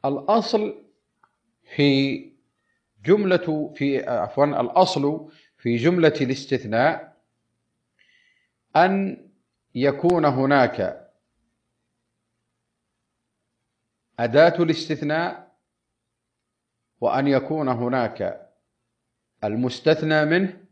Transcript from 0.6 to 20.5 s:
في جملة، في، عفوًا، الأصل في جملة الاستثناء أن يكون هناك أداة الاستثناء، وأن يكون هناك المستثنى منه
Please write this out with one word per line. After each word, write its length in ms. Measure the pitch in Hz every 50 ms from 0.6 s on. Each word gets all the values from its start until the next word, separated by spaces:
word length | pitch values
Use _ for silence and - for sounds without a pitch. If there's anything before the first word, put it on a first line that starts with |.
| 214 208 - - - _ _ _ _ _ _ _ _ _ _ _ _ _ _ _ _ _ -
في 560 | - 143 143 135 135 139 135 127 - - - _ _ _ _ _ _ _ _ _ _ _ _ _ _ 98
جملة، 680 | 143 190 208 208 185 185 170 180 165 156 151 151 - -
في، 340 | - 139 139 139 131 - -
عفوًا، 360 | 123 113 90 - - - 143
الأصل 880 | 147 127 87 120 117 - 175 185 180 - 151 139 143 151 160 - - - _ _ _ _
في 180 | _ _ 120 120
جملة 380 | 117 117 165 180 180 165 156 156 -
الاستثناء 920 | 143 123 131 131 - - 135 123 - 104 107 113 127 156 160 - - - _ _ _ _ _ _ _ _ _ _ _ _ _ _ _ _ _ _ _ _ _ _ _ _ _ _ _ _ _ _ _ _ _
أن 500 | 156 175 190 196 196 196 190 165 - - _ _ _ _ _ _ _ _ _ _
يكون 500 | 120 127 143 139 139 - 175 175 170 156
هناك 800 | 147 131 131 135 135 143 139 127 113 - - 98 87 - - - _ _ _ _ _ _ _ _ _ _ _ _ _ _ _ _ _ _ _ _ _ _ _ _ _ _ _ _ _ _ _ _ _ _ _ _ _ _ _ _ _ _ _ _ _ _ _ _ _ _ _ _ _ _ _ _ _ _ _ _ _ _ -
أداة 340 | 117 117 113 143 160 175 170 -
الاستثناء، 920 | 170 160 156 - - - 156 147 165 147 151 160 170 180 - - - _ _ _ _ _ _ _ _ _ _ _ _ _ _ _ _ _ _ _ _ _ _ _ _ _ _ _ _ _ _ _
وأن 260 | 120 117 - 131 139
يكون 400 | 143 139 131 - - 151 160 147
هناك 840 | 131 127 117 120 123 127 131 120 104 - - 101 92 - - - _ _ _ _ _ _ _ _ _ _ _ _ _ _ _ _ _ _ _ -
المستثنى 840 | 104 107 117 127 127 123 - - 160 151 156 156 156 156 156 151
منه 380 | 151 165 180 196 185